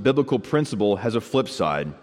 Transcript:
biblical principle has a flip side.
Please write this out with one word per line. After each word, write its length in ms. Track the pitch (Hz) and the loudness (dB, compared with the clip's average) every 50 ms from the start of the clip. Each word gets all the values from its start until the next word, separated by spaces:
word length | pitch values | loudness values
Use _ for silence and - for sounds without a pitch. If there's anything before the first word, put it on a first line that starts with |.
| 98 | 0
biblical 340 | 131 127 143 135 - 139 | 2 4 2 2 2 0
principle 600 | 113 - - 151 151 147 - 123 101 107 104 101 | -2 -2 0 0 0 0 0 0 0 2 2 2
has 180 | 95 120 117 110 | 2 0 -2 -2
a 60 | 117 | -2
flip 280 | - - - 135 131 - | -4 0 0 0 0 0
side. 420 | - - 85 76 73 73 73 76 73 - | -2 -2 -2 0 0 -2 -4 -6 -8 -12